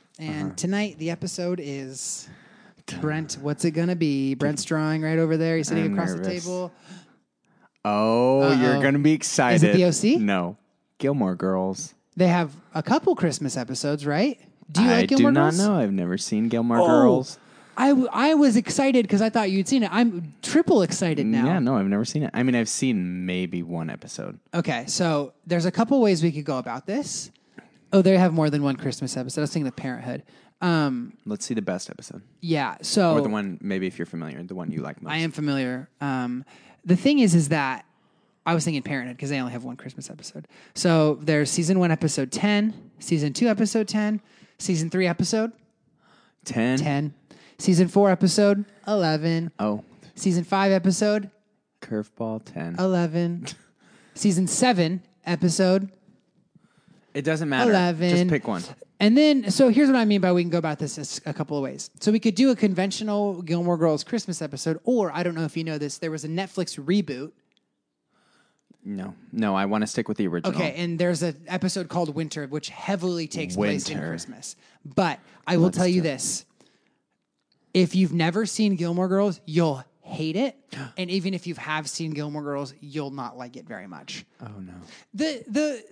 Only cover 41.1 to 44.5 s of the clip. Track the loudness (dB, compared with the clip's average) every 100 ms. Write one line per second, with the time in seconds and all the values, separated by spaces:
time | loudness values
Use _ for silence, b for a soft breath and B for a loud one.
41.1 | 2 0 0 2 0 0 2 2 2 0
42.1 | -2 -4 -2 0 2 0 -4 -12 _ -4
43.1 | -2 -2 0 0 2 0 0 -2 -2 -2
44.1 | -2 b b b